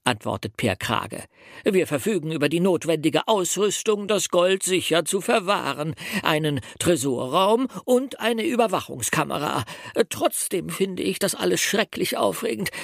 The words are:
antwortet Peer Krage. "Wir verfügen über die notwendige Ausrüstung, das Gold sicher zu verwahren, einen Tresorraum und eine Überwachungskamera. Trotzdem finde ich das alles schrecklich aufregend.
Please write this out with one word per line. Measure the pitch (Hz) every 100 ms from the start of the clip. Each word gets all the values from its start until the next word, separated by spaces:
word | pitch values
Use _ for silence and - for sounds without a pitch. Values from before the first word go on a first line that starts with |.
antwortet | 127 110 110 104 107 -
Peer | 113 92
Krage. | - 120 95 - - _ - -
"Wir | - 185 147
verfügen | 143 208 196 156
über | 160 143
die | 170
notwendige | 190 165 160 156 151 147 -
Ausrüstung, | 214 170 185 208 - 220 208 202
das | 202 -
Gold | 175 180 190
sicher | 175 185 - 160
zu | 160 190
verwahren, | 170 226 180 196 143 131 156 - - 202
einen | - 156 156 139 - -
Tresorraum | 165 160 135 123 127 160 196 233 269 -
und | - 254 262 -
eine | 220 226 214
Überwachungskamera. | 233 226 170 - 131 110 - 143 135 147 139 - - - - -
Trotzdem | - 320 - - 185 160
finde | 165 196 180
ich | 190 185
das | 196
alles | - 180 170
schrecklich | - 202 208 - - -
aufregend. | - 165 - 214 185 -